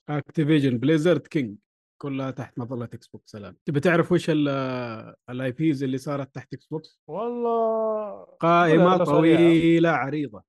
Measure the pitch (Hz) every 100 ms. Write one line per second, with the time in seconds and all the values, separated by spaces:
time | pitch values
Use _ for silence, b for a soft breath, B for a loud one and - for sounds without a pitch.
0 | - 147 - - 147 156 139 120 135 160
1 | 170 151 - 156 117 104 _ _ _ _
2 | 143 135 135 127 117 - 120 123 113 117
3 | - 107 _ 107 95 - - 143 175 165
4 | 160 175 170 156 143 139 131 127 120 110
5 | 113 104 - 123 131 123 160 135 135 131
6 | 151 143 135 135 - 131 _ 156 - _
7 | - 170 233 240 233 226 226 226 220 214
8 | 208 196 - 185 165 170 175 160 175 185
9 | 160 151 165 165 170 165 165 165 165 143
10 | 135 151 135 98